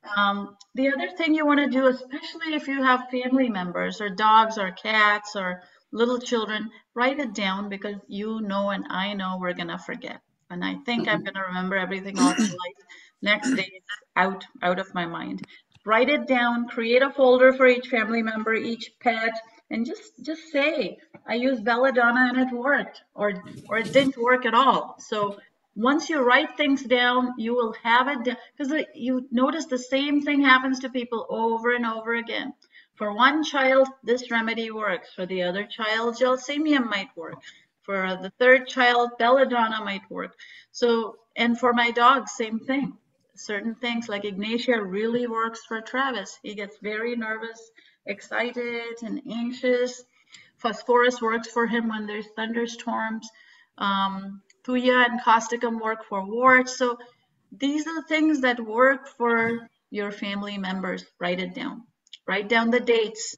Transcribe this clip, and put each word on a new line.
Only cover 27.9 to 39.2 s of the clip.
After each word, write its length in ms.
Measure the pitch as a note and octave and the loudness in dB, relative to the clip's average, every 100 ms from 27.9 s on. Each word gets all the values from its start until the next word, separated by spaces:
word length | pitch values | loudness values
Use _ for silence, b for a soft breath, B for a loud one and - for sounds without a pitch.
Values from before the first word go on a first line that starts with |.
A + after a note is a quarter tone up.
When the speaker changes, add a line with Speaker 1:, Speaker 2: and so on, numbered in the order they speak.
| A#3+ B3+ | 2 2
Speaker 1:
it, 160 | C#4+ | 0
da-, 140 | A#3+ A#3+ B _ | -4 -6 B _
'cause 120 | C#4 | -4
the, 180 | D4+ - | -2 -4
you 320 | - A#3 B3+ B3 | -6 -4 -4 -2
notice 340 | A#3 C4+ D#4+ - | 0 2 0 -4
the 120 | B3+ | -6
same 420 | - C4+ C#4+ D4 | -2 -2 2 0
thing 200 | C#4+ C#4+ | 2 2
happens 360 | C#4 C4 C4 C4 | 6 6 4 -4
to 100 | C4 | -4
people 360 | B3+ A#3+ A3+ - | -6 -6 -6 -6
over 440 | A3 A3+ A3+ A#3 | -2 0 0 0
and 140 | A#3+ A#3 | 0 -2
over 280 | A3 A3 | -4 -4
again. 380 | A#3 A3+ G#3+ A3+ - b b b | -4 -4 -8 -8 -12 b b b
For 180 | _ G#3 | _ -6
one 300 | G#3 C4 D4+ | 2 2 4
child, 460 | D4 C#4+ C4 C4+ C4+ - | -2 0 4 4 4 0
this 260 | G#3 B3 B3 | -2 -2 0
remedy 400 | A#3 A3 A3+ A3+ | -4 -2 -4 -6
works. 420 | A3 G#3 E3+ - | -4 -4 -4 -6
For 120 | - F3+ | -10 -6
the 160 | F#3 | -4
other 220 | F3+ F#3 | -2 -4
child, 520 | G#3 - A3 A3+ A#3 A#3 | -8 -6 -2 -2 -2 0
gelsemium 720 | B3+ C4 C4 C#4+ D#4 C#4+ A#3 | 0 0 -2 -2 2 2 2
might 280 | G3+ F#3+ - | -4 -6 -12
work. 260 | D#3+ E3 B B B _ | -14 -16 B B B _
For 340 | - G3 F#3+ F#3 | -6 -4 -2 -4
the 80 | F#3 _ | -8 _
third 300 | B3 C4 C4 | 6 6 4
child, 420 | C4 B3 A#3+ A#3+ | 2 4 4 2
belladonna 640 | A#3+ | 2